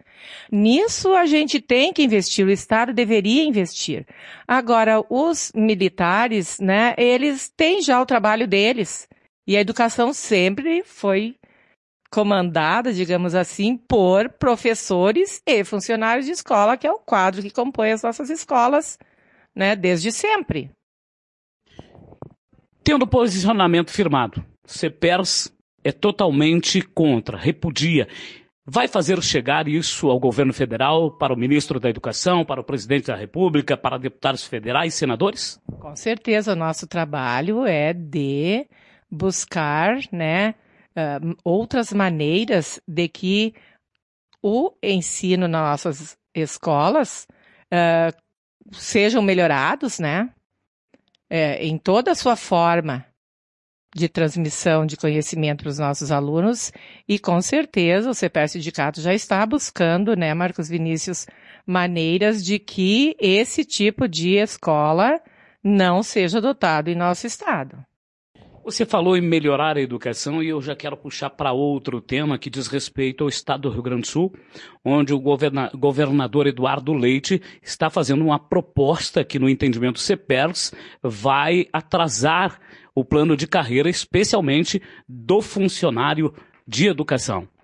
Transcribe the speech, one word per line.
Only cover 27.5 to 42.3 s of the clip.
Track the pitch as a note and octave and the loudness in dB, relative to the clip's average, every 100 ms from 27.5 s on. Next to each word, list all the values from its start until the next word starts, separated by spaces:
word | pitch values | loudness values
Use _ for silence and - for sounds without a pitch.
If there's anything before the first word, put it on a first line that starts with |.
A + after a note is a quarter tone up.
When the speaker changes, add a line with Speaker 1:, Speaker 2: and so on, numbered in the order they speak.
| D#3+ E3+ C3 E3 D#3 G#2+ - - - _ _ - | -2 -4 -2 0 2 0 -8 -18 -20 _ _ -4
Speaker 2:
Vai | D3 B3+ | -2 0
fazer | G3+ D#3 F#3 | 0 0 0
chegar | - C#3+ B2 D3+ D#3 | 0 0 0 -2 0
isso | D#3 D#3 - D3 | -2 -2 -2 0
ao | B2+ | 2
governo | B2+ A#2 C3+ | 2 2 0
federal, | - B2+ A2+ C3+ D#3+ D#3+ | 0 -4 0 0 2 0
para | - C#3 | -2 -2
o | B2 | 0
ministro | B2 D3 - C3 | 2 0 0 -2
da | B2 | -2
Educação, | A2 A#2+ G#2+ F3+ F3+ | -2 -6 -4 0 0
para | D3+ C3 | 0 -6
o | |
presidente | A#2+ C3+ G#2+ C#3 B2+ | -6 -8 -2 -2 -2
da | G#2 | -8
República, | G#2 - F#3 D3+ C3+ C#3+ | -8 -2 2 2 0 -2
para | B2+ B2+ | -2 -4
deputados | B2+ - C3+ C3 | -8 -4 -4 -4
federais, | - A#2 A2 C3 E3+ | -6 -8 -2 0 0
senadores? | - C#3+ A2+ G3 - - - - - | -2 -2 0 -2 -2 -12 -12 -16 -16
Speaker 1:
Com | D3+ D3 | -16 -8
certeza, | A3+ A3+ - G#3+ G#3+ | -6 -4 0 0 0
o | F3 | -2
nosso | D#3+ D#3 F3+ | -2 -4 -6
trabalho | F3 D#3+ D3 B2+ B2 E3+ A3 B3 | -6 -4 -2 0 0 0 0 0
é | D#3 D3+ | 0 0
de | F3 D#3 D3+ C#3 C#3 E3 A3 D4 _ _ _ _ | -2 -6 -4 -2 -2 0 -2 -4 _ _ _ _
buscar, | D3+ F#3+ - - F3 D3+ D3+ F3+ B3+ C4+ | -4 -4 -4 -6 -4 -2 2 0 0 -6
né, | F3 D#3+ E3+ G#3+ A3 _ _ _ | -4 -2 0 -2 -4 _ _ _
ah, | - D3+ C#3+ E3 E3+ | -6 -4 -4 -6 -6
outras | F3 F#3 A3+ C4 A3+ | -2 -2 0 -4 -2
maneiras | G3+ F#3+ D#3+ D3+ | 0 0 0 0